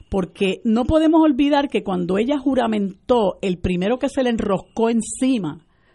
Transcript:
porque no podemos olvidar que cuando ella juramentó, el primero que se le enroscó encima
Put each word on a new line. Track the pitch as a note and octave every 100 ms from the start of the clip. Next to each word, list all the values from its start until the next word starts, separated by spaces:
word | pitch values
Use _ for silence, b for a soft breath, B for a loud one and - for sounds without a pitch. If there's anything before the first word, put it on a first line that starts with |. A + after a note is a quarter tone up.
| -
porque | G3 F#3 - F#3+ -
no | A#3 A3 B3
podemos | D#4 D#4+ D#4+
olvidar | D#4+ B3+ C#4+ C#4+ C#4+
que | G#3
cuando | G3 F3+ F3 F#3+
ella | A#3+ C#4+
juramentó, | C#4 C4 A#3 G#3+ G3 - - B3 G3 -
el | G3 F3+
primero | F#3 F3+ F#3+ B3
que | C#4
se | C#4
le | B3
enroscó | A3+ G#3+ F#3+ - - A3+
encima | A#3 G#3+ - C4 B3+ D#3+ D#3+ _ _ _